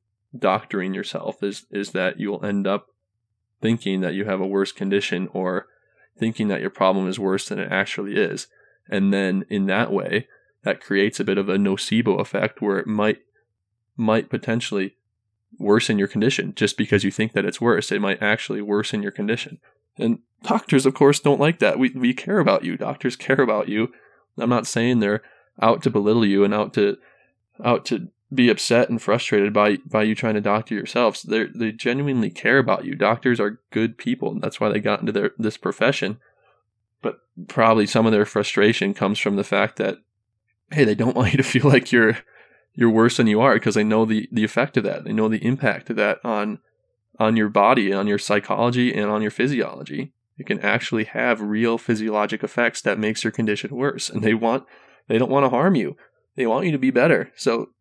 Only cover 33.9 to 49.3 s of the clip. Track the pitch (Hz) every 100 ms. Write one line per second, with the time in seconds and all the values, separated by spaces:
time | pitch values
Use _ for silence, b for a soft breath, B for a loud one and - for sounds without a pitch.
33.9 | 113 - 127 - - 110 - 110 107 107
34.9 | 104 110 107 104 - 110 - 95 - 117
35.9 | 139 98 107 _ _ _ _ _ _ _
36.9 | _ - - _ - - - 113 110 101
37.9 | 117 113 107 107 107 104 - 104 113 98
38.9 | 101 98 104 107 101 101 98 104 - 101
39.9 | - _ _ _ _ _ _ - 156 120
40.9 | 104 117 127 107 127 131 123 139 131 -
41.9 | 120 110 113 - b b b b - 120
42.9 | 110 117 - 117 104 131 110 - 104 107
43.9 | 110 110 110 - 113 107 - 135 - 98
44.9 | - - 107 110 110 110 127 127 - -
45.9 | 110 104 - 120 107 104 - _ _ _
46.9 | _ _ - 110 113 107 104 101 131 98
47.9 | 98 101 101 - 104 - 101 120 123 123
48.9 | - 104 107 107